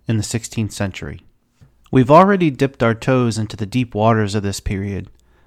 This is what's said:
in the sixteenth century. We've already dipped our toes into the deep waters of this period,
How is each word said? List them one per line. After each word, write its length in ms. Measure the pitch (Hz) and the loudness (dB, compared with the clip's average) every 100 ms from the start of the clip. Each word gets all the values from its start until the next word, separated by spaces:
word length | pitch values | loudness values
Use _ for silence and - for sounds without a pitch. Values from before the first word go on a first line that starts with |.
| - | -4
in 100 | 113 | -2
the 60 | |
sixteenth 480 | 98 117 - - 107 | -2 -6 -6 -6 -6
century. 500 | - 101 - 80 95 - _ _ _ - _ _ | -6 -8 -8 -14 -14 -20 _ _ _ -20 _ _
We've 220 | 131 123 | 2 6
already 400 | 156 190 202 165 | 6 6 4 0
dipped 320 | 127 135 - | 0 -2 0
our 100 | 117 | 0
toes 460 | 113 - 131 120 110 | 0 0 2 2 -2
into 180 | 104 - | -6 -6
the 80 | 101 | -4
deep 300 | 127 117 104 | -4 -4 0
waters 400 | 110 110 104 107 | 2 2 0 -2
of 80 | |
this 160 | 98 95 | -4 -6
period, 500 | - 98 101 95 92 _ _ _ | -6 -6 -6 -8 -10 _ _ _